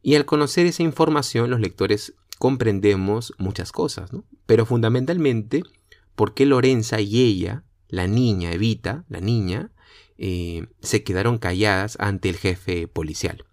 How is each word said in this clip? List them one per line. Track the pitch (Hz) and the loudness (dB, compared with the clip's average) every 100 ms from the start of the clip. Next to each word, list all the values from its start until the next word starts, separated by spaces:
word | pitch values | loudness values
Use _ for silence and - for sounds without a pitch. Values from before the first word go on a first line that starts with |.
Y | 135 147 | 4 2
al | 143 | 4
conocer | 151 143 - 175 | 0 2 2 2
esa | - | 2
información, | 165 - 156 151 - 117 120 | -2 2 2 2 0 -2 0
los | 123 | 0
lectores | 98 - 95 104 - - _ - | -2 -2 0 0 -2 -18 _ -2
comprendemos | 127 131 110 98 104 98 95 110 120 - | 0 2 0 2 2 2 0 -2 -4 -6
muchas | 95 95 90 | -6 -4 -8
cosas, | - 160 - 92 | -4 -4 -6 -10
¿no? | 156 - _ - | -14 -14 _ 2
Pero | 113 113 | 4 4
fundamentalmente, | 120 113 123 127 180 151 117 107 139 160 _ _ _ _ - | 2 2 0 0 0 0 0 -2 -4 -4 _ _ _ _ -2
por | 107 | -2
qué | - 139 | 4 4
Lorenza | 131 127 127 113 113 | 6 4 2 0 -2
y | 101 113 | 0 2
ella, | 123 95 87 120 _ _ _ | 4 2 -4 -8 _ _ _
la | 90 92 | -4 0
niña, | 110 123 95 85 | 2 2 0 -2
Evita, | 85 113 110 90 143 - | -2 -2 -2 -6 -8 -12
la | 90 | -6
niña, | 98 117 92 101 208 _ _ - _ - | -2 0 0 -4 -8 _ _ -20 _ -10
eh, | 98 90 87 85 - _ | -6 -6 -6 -8 -12 _
se | - 107 | -4 -2
quedaron | - 92 110 113 | -2 -2 0 0
calladas | 95 92 104 95 104 - | -2 0 2 0 -2 -4
ante | 101 98 95 | -4 -2 -4
el | 87 | -2
jefe | 98 90 - 87 85 | -4 -4 -4 -6 -6
policial. | - 80 - 87 - - | -8 -8 -6 -8 -8 -20